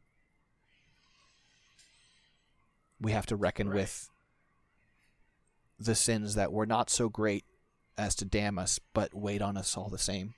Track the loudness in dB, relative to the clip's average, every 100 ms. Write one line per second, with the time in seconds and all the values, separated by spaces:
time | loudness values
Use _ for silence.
0 | _ _ _ _ _ _ _ _ _ _
1 | _ _ _ _ _ _ _ _ -20 _
2 | _ _ _ _ _ _ _ _ _ _
3 | 0 0 0 2 2 2 0 2 0 -4
4 | -12 _ _ _ _ _ _ _ _ _
5 | _ _ _ _ _ _ _ _ 0 2
6 | 4 2 0 0 0 0 2 2 2 2
7 | 2 2 0 0 -4 _ _ _ _ -6
8 | -2 -2 0 0 0 -2 -2 -2 -2 -2
9 | -2 -4 -4 -2 -2 -2 -4 -4 -6 -4
10 | -2 -2 -6